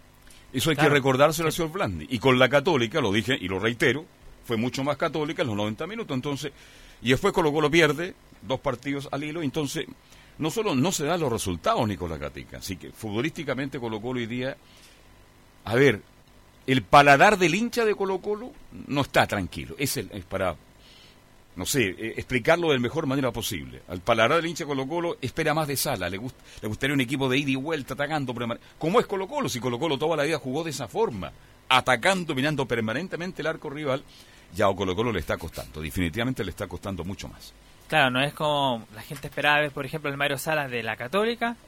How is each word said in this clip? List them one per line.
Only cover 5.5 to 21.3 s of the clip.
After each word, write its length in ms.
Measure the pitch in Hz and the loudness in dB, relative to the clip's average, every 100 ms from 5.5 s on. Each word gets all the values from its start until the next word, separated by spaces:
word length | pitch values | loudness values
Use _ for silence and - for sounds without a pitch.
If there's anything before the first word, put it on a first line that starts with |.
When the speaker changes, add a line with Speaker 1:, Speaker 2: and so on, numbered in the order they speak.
| 104 | 0
Speaker 1:
noventa 300 | 104 110 160 | -2 -4 -6
minutos. 280 | 233 170 | -8 -6
Entonces, 380 | 135 147 139 147 - - - - - | -4 -4 -6 -8 -12 -20 -20 -20 -4
y 80 | 208 | 2
después 240 | 131 196 | 4 4
Colo-Colo 360 | 185 156 147 151 | 2 2 2 4
pierde 440 | 165 151 147 180 - - - | 6 6 4 -6 -10 -20 -18
dos 200 | 98 127 | -6 -4
partidos 480 | 143 120 143 139 139 | -2 -4 -6 -6 -6
al 140 | 139 | -6
hilo. 180 | 151 165 | -6 -4
Entonces, 440 | 143 160 139 156 - - - - - - | -4 -2 -4 -4 -8 -14 -20 -20 -20 -4
no 120 | 156 | -2
solo 240 | 226 214 | 0 0
no 180 | 135 165 | 2 2
se 120 | - | 2
dan 160 | 147 180 | 0 0
los 120 | 143 | 0
resultados, 540 | - 95 87 - 226 110 | 0 -2 -2 2 2 2
Nicolás 340 | 92 87 76 | -2 -6 -6
Gatica, 380 | 71 67 62 64 | -8 -10 -14 -12
así 180 | - 85 | -10 -10
que 140 | 71 | -12
futbolísticamente 880 | - 110 104 151 - 147 123 139 143 | -12 -6 -4 -4 -4 -6 -6 -6 -8
Colo-Colo 400 | 117 110 120 123 | -6 -6 -6 -6
hoy 60 | 113 | -6
día, 300 | 123 131 - - - - - - - - - - - | -6 -6 -8 -16 -20 -20 -20 -20 -20 -20 -20 -20 -16
a 100 | 101 | -2
ver, 260 | 117 139 101 - - - - - - - | 6 6 4 -4 -20 -20 -20 -20 -12 0
el 160 | 131 | 0
paladar 540 | - 143 143 139 196 202 | 6 8 10 10 8 6
del 160 | 175 | 2
hincha 300 | 190 233 240 | 2 0 0
de 100 | 220 | 0
Colo-Colo 580 | 196 190 190 208 208 254 - - 90 - | 0 0 -2 -2 -6 -8 -16 -18 -16 -4
no 140 | 143 | -2
está 260 | 131 - 110 | 2 4 4
tranquilo. 480 | 104 85 80 64 - | 2 -2 -6 -10 -6
Es 180 | 143 131 | -4 -4
el, 140 | 92 | -6
es 120 | 101 | -12
para, 300 | - 95 92 80 - - - - - - - | -8 -2 -2 -4 -12 -20 -20 -20 -20 -20 -20